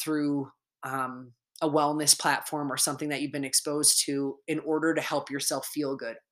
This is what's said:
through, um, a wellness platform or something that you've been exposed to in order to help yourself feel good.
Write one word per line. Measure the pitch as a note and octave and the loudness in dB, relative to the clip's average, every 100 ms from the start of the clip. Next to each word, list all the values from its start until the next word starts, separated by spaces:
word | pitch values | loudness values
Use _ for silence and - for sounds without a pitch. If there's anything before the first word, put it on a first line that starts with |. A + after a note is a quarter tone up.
through, | D#3+ D3+ D3 C#3+ C3+ - _ _ | 0 2 4 2 0 -8 _ _
um, | C3+ C3+ B2+ B2+ B2+ - _ - | -6 -2 -2 -4 -14 -20 _ -2
a | D#3+ | 2
wellness | D3+ D3 D3+ D3 - | 4 4 2 0 2
platform | D#3+ C3+ - D3+ C#3+ | 2 0 0 -4 -4
or | C3 | -2
something | - C#3 D3+ | -2 -2 -4
that | C#3 | -2
you've | C#3+ | -4
been | C#3+ C3+ | -4 0
exposed | - D#3 D3 D3 - - | 0 0 2 4 4 2
to | C#3 C#3 - - | 0 -2 -4 -4
in | D#3 | -4
order | D#3 D#3 D#3+ | 0 2 2
to | D3+ | 2
help | C#3+ D3 C3+ | 0 -2 -2
yourself | C#3 - C#3+ - | -4 -2 -2 -4
feel | D3+ C#3 C3+ | -4 -4 -4
good. | A#2 A#2 _ | -6 -10 _